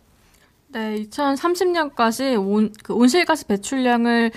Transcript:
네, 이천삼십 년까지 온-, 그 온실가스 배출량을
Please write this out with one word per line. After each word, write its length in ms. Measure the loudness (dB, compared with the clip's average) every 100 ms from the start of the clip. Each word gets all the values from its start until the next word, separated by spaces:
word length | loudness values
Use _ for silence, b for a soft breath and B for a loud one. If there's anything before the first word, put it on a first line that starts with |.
| _ b b b b _ _
네, 280 | -10 -6 -8
이천삼십 720 | -8 -4 -2 0 -2 0 0
년까지 680 | 0 -4 0 -2 0 0 0
온-, 380 | 0 0 0 -2
그 100 | -6
온실가스 540 | 2 4 4 2 -2 -2
배출량을 840 | -4 -2 -2 0 2 2 2 0